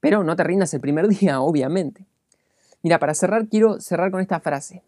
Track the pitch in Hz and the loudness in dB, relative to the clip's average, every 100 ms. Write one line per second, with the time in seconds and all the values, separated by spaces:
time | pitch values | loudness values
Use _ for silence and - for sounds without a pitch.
0 | 285 214 170 170 165 185 185 143 135 151 | 2 2 0 0 0 0 0 -2 -2 0
1 | 196 196 196 139 135 156 131 180 156 - | 2 2 2 2 0 0 -2 -2 -4 -10
2 | - _ _ _ _ _ _ _ 165 165 | -20 _ _ _ _ _ _ _ 2 2
3 | 147 151 185 214 220 214 220 208 - 170 | 2 0 0 0 0 2 2 2 -4 -2
4 | 185 185 190 220 - 143 - 185 | -2 -2 -4 -4 -4 -6 -8 -20